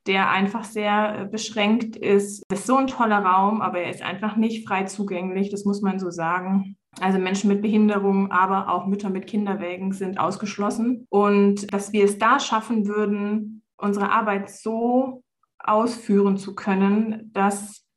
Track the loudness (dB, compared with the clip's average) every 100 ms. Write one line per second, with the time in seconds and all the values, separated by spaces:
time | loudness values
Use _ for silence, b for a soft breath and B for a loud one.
0 | -2 0 2 2 0 -4 -8 -4 0 0
1 | 0 -4 -8 -8 -6 -2 2 2 0 -4
2 | 2 2 2 -6 -8 -6 2 2 2 0
3 | 0 2 4 4 4 0 -2 -4 -6 -6
4 | -8 -6 -4 0 -2 -2 -4 -4 -4 -6
5 | -6 -4 -4 -2 -4 -2 -2 -2 -2 -2
6 | -4 -4 -2 -2 0 -2 -2 -10 _ -4
7 | 0 0 0 0 2 2 2 4 4 4
8 | 2 2 2 2 2 0 0 -2 -2 -4
9 | -4 -6 -4 -2 -2 -2 -4 -6 -6 -4
10 | -4 -2 -2 -2 -6 -4 -4 -2 -2 -2
11 | 0 2 4 6 6 4 -2 -6 -2 4
12 | 4 4 2 2 2 -2 0 -2 0 0
13 | 0 0 -2 -2 -4 -12 _ -4 -2 0
14 | 2 0 0 -2 -4 -10 -6 -2 2 2
15 | 0 -6 _ _ _ -6 2 2 2 -2
16 | 2 4 4 2 -4 -6 -2 2 4 4
17 | 0 -4 -6 0 0 0 -8 -18 _